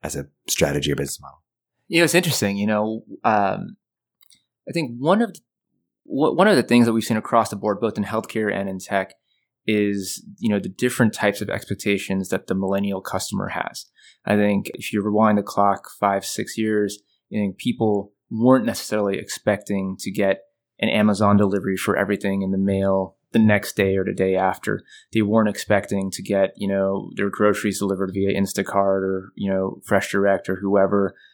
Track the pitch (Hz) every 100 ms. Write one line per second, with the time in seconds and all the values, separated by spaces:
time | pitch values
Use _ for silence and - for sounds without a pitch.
0 | - - 69 _ - - 73 71 69 69
1 | 69 - 69 - _ _ _ _ - 165
2 | 170 170 180 - 101 101 104 107 107 110
3 | - - 117 107 98 101 - - _ _
4 | _ _ - _ _ _ - 151 139 120
5 | 139 202 226 165 _ _ _ _ _ _
6 | - - 151 156 202 170 - 120 117 113
7 | 107 110 - 117 107 101 101 101 110 104
8 | 98 110 101 113 107 95 98 95 - 98
9 | 92 _ _ _ _ _ - 107 104 101
10 | 95 - - - 113 104 98 92 123 -
11 | 113 - 104 104 104 107 - 101 107 101
12 | - 95 92 95 - 95 95 98 101 95
13 | - 95 - 98 98 90 - - - _
14 | - _ - 104 104 98 - - - 107
15 | 101 104 110 104 101 - 101 98 - -
16 | 101 98 - - - - 110 107 104 101
17 | _ _ _ 107 101 92 127 120 113 101
18 | 98 _ - 113 120 131 113 - - 107
19 | 101 98 101 - - 101 - 101 95 95
20 | - 98 98 98 - _ _ - 113 107
21 | 107 98 104 101 101 98 92 95 - -
22 | 98 101 101 98 95 95 98 98 98 95
23 | 95 _ _ 113 110 104 - - 98 95
24 | 95 95 95 92 95 - - 104 - -
25 | _ 110 104 110 107 101 - 104 - 98
26 | 95 - 98 101 95 - 101 98 98 98
27 | 101 - 101 - 104 101 107 95 101 95
28 | 95 98 98 98 98 - 98 98 98 95
29 | 95 95 95 - 98 95 95 - - 98
30 | - 101 98 95 - 95 98 98 95 101
31 | 98 - _